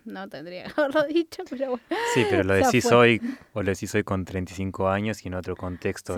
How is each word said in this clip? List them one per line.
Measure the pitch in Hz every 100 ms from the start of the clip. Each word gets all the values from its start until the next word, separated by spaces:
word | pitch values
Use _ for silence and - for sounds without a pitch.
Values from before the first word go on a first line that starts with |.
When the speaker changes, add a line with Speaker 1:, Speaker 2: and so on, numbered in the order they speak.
| 220
Speaker 1:
no | 196 196
tendría | 139 165 180 185
que |
<laughs> | -
haberlo | 285 302 294
dicho, | 320 320 - 359
pero | 254 269
bueno. | 247 - 381 466
Speaker 2:
Sí, | 466 415
pero | 381
lo | 95 98
Speaker 1:
Ya | 262
Speaker 2:
decís | 123
Speaker 1:
fue. | 240 120
Speaker 2:
hoy, | 120 110 240 277 -
o | 107
lo | 98
decís | 95 104 107
hoy |
con | 101 95 90
treinta | 95 90
y | 92
cinco | 95 92 95
años | 98 110 107 95
y |
en |
otro | 92 92 90
contexto, | 92 87 101 92 -